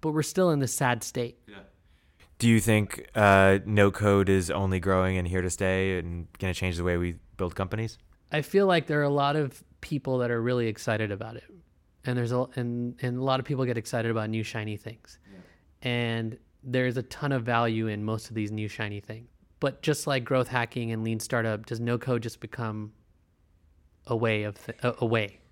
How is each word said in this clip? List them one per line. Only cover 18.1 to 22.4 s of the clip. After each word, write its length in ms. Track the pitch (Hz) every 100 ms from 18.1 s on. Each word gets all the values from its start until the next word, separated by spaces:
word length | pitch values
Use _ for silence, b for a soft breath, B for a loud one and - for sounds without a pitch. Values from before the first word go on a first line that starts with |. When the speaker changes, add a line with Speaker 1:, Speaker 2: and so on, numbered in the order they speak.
| 110 -
Speaker 1:
of 60 |
these 160 | 113 104
new 180 | 107 107
shiny 320 | - 107 104
things. 280 | - 110 120 _ _ _
But 220 | 139 135
just 240 | - 147 -
like 180 | 135
growth 240 | 117 131 127
hacking 440 | 127 117 - 117
and 120 | 113
lean 160 | 113 110
startup, 460 | - 120 113 107 110
does 140 | 117
no 180 | 117 120
code 240 | 131 123
just 180 | 113 -